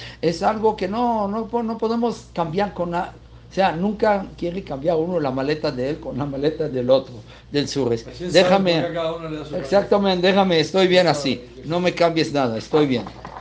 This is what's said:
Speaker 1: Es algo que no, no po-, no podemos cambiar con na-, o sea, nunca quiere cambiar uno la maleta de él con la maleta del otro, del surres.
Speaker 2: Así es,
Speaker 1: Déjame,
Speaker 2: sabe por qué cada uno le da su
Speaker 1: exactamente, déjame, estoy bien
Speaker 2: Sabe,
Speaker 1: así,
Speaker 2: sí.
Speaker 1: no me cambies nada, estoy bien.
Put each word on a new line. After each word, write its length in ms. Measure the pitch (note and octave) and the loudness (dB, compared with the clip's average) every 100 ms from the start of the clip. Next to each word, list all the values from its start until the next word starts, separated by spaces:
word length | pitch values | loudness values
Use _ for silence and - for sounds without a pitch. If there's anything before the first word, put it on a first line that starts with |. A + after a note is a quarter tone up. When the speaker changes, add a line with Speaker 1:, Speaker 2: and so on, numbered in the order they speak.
| - - | -18 -4
Speaker 1:
Es 220 | E3 E3+ | -2 0
algo 320 | G3+ A3 A3 G#3+ | 0 2 0 0
que 140 | F#3 | -2
no, 380 | A3 A#3+ A3+ G3 | -2 0 0 -2
no 180 | G#3+ G#3+ | -4 -4
po-, 160 | A#3 | -4
no 140 | A3+ A3 | -4 -2
podemos 480 | A3 A#3 A#3 A3+ - | -2 0 -2 -4 -8
cambiar 400 | - E3 E3+ G3+ | -6 -2 -2 -2
con 180 | - F3 | -4 -4
na-, 220 | F3 F#3 - - - - | -4 -6 -10 -20 -20 -6
o 40 | |
sea, 180 | F3+ F#3+ | 0 0
nunca 540 | D#3+ G3+ G3 A3 G3+ D#3 - | 0 -2 0 0 0 -2 -8
quiere 260 | E3+ F3+ | -6 -6
cambiar 340 | - C3+ D3+ D#3+ | -8 -4 0 0
uno 220 | E3+ F3+ | 0 -2
la 120 | C#3+ | -2
maleta 400 | C3 C3+ D#3 D3+ | -2 -2 -2 -4
de 200 | B2+ C3 | -4 -4
él 80 | D#3+ | -6
con 180 | C3 C3+ | -8 -6
la 80 | D3 | -6
maleta 420 | C3+ D3 D#3 D3+ | -2 -2 -2 -4
del 220 | B2+ B2 | -2 4
otro, 240 | C3+ - A#2 - - - | 2 2 -12 -18 -20 -4
del 160 | C#3+ C3+ | -2 -2
surres. 380 | C#3 A#2+ A2+ - | -2 0 -2 -4
Speaker 2:
Así 200 | - F3+ | -10 2
es, 80 | |
Speaker 1:
Déjame, 400 | D#3+ F3+ F#3+ F3+ | 4 6 4 4
Speaker 2:
sabe 80 | E3 | 2
por 100 | E3 | 0
qué 60 | D#3+ | -2
cada 160 | D#3+ | -4
uno 160 | E3 D#3+ | -6 -8
le 80 | D#3 | -10
da 60 | C#3+ | -8
su 100 | F3+ | -8
Speaker 1:
exactamente, 720 | - G3 G3 G#3 G3 F3+ F#3 | 0 0 4 2 4 2 4
déjame, 320 | G3 F#3+ E3 | 4 4 4
estoy 280 | D3 F#3+ F3+ | 2 2 6
bien 180 | F3+ F3 | 6 4
Speaker 2:
Sabe, 120 | D3 | 2
Speaker 1:
así, 240 | C3+ A#2 - - | -2 -4 -8 -12
Speaker 2:
sí. 60 | C#3 | -4
Speaker 1:
no 140 | F3 | 0
me 140 | F3+ | 0
cambies 400 | E3+ E3+ D#3 D3+ | 2 2 2 0
nada, 240 | C#3+ B2+ A2 | 0 0 -2
estoy 280 | - D#3 D3 | 0 2 4
bien. 180 | A#2+ F#2+ - - - | 0 -4 -12 -16 -14